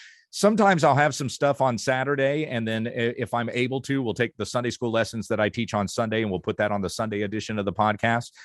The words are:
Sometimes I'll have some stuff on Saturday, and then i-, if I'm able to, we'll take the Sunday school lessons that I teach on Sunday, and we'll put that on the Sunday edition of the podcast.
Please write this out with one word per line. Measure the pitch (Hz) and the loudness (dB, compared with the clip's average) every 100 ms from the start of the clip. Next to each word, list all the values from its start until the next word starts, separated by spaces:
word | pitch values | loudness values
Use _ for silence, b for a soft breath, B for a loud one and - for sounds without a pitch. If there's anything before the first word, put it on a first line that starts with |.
| B B B | B B B
Sometimes | - 202 220 202 180 | 0 2 6 4 6
I'll | 151 135 | 6 6
have | 147 131 | 4 2
some | 135 | -4
stuff | - 143 135 | 0 0 2
on | 131 113 | 2 2
Saturday, | - 131 131 143 135 147 151 | 0 0 0 0 0 0 -2
and | 120 110 | -4 -2
then | 110 117 | -2 -4
i-, | 123 117 - | -2 -2 -2
if | 120 | -4
I'm | 120 117 | -2 -2
able | 123 123 135 | 0 0 -2
to, | - 139 | -2 -2
we'll | 120 | -2
take | 101 120 - | 0 -2 -2
the | 101 | -4
Sunday | 123 120 | -2 -4
school | - 120 | -4 0
lessons | 113 113 117 98 | 0 0 -4 -4
that | 110 | 0
I | 107 | 0
teach | 107 113 | 0 -2
on | 107 95 | -2 -2
Sunday, | - 113 110 | -2 -2 0
and | 110 | 0
we'll | 92 | -2
put | - 101 | -4 -2
that | 104 | 0
on | 101 | 0
the | 92 | -4
Sunday | - 110 104 | -4 -4 -2
edition | 104 107 - 107 | -4 -4 -6 -4
of | 101 | -2
the | |
podcast. | 87 107 104 117 117 - B | 0 0 2 0 0 -2 B